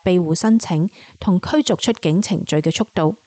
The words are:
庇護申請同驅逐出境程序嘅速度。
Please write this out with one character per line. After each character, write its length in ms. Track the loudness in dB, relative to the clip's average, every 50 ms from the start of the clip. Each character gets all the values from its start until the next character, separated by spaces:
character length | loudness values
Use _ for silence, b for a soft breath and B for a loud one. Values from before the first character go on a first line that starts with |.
| 0
庇 120 | 0 2
護 160 | 2 2 0 -2
申 240 | 0 2 2 2
請 320 | 2 2 0 -2 0 -2 -2 B B B B B B
同 180 | -2 0 0 0
驅 200 | 0 0 -2 0
逐 140 | 0 0 -2
出 160 | -2 0 -2
境 300 | -2 0 0 0 0 0
程 160 | 0 0 -4 -4 -2
序 80 | -2 -2 0
嘅 100 | 0 0
速 140 | -2 -2 -4 -4 _
度。 220 | 0 0 0 0 -4 _